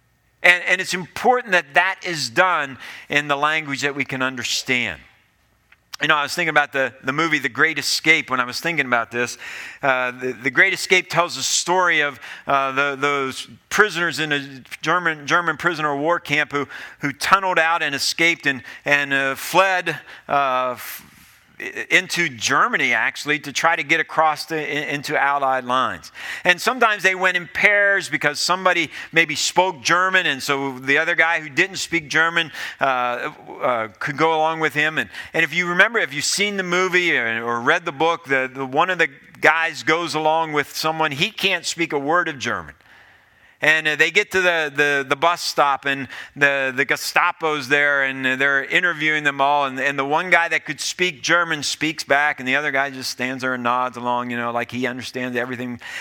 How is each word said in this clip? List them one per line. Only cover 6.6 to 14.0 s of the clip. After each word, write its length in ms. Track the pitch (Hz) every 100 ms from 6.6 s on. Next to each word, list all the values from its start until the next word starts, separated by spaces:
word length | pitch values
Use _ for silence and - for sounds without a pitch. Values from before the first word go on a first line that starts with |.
| 143
the, 220 | 139 131 -
the 100 | 131
movie 280 | 143 165 151
The 80 | 131
Great 300 | 117 160 147
Escape 520 | 135 - 160 160 -
when 80 | 127
I 60 |
was 160 | 123 120
thinking 260 | 165 165 131
about 240 | 120 113
this. 280 | 117 123 - - - - -
Uh, 300 | 139 127 127
the, 200 | 127 127
The 160 | 110 131
Great 220 | 131 190
Escape 360 | 180 - 185 -
tells 260 | 160 170
the 80 | 131
story 580 | 127 - - 180 175 160
of, 200 | 147 127 - - -
uh, 240 | 139 135
the, 260 | 135 143 135
those 520 | 143 143 135 123 - 113 _
prisoners 500 | - 208 165